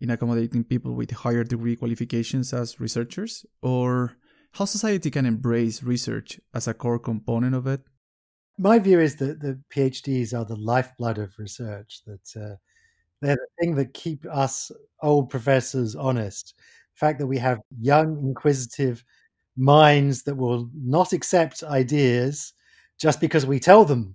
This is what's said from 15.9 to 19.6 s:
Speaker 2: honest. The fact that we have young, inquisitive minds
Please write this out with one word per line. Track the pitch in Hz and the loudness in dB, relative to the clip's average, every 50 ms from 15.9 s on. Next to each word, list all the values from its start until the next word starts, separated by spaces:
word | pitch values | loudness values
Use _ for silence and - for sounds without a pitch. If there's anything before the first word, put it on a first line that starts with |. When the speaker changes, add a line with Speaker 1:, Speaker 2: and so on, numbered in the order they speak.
| 110 | -4
Speaker 2:
honest. | 151 143 131 127 120 107 98 - - - - - _ _ _ _ _ _ _ _ | -4 -2 -2 -2 -2 -4 -6 -8 -12 -16 -18 -20 _ _ _ _ _ _ _ _
The | - | -2
fact | 156 151 151 131 | 0 0 0 0
that | 147 | -4
we | 127 135 127 | -4 -4 -2
have | 117 131 127 107 - _ - 117 | 0 -2 -2 -2 -6 _ -12 -6
young, | 113 135 143 151 160 156 156 147 | 0 2 4 4 4 2 -2 -4
inquisitive | 139 135 131 - - 151 143 131 123 117 - - 139 127 120 120 _ _ _ _ _ _ _ _ _ _ - | -4 -6 -4 0 0 0 0 0 -4 -10 -6 -2 -2 -2 -2 -4 _ _ _ _ _ _ _ _ _ _ -4
minds | 127 | 0